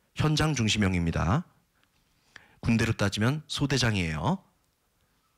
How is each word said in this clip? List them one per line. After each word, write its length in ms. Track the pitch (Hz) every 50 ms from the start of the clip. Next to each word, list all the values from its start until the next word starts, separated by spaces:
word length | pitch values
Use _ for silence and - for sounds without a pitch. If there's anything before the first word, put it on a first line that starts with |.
| _ _ -
현장 380 | - - 151 156 143 151 156 147
중심형입니다. 920 | 117 113 104 - 107 101 92 92 87 85 82 78 78 78 80 110 165 175 _ _ _ _ _ _ _ _ _ _ _ _ _ _ _ _ _ _ - - _ _ -
군대로 340 | - 117 117 113 117 110 113
따지면 500 | - 104 98 - 104 107 123 147 156 -
소대장이에요. 960 | - - - 143 131 143 123 123 113 107 98 87 80 78 76 80 127 185 190 - _ _ _ _ _ _ _ _ _ _ _ _ _ _ _ _ _ _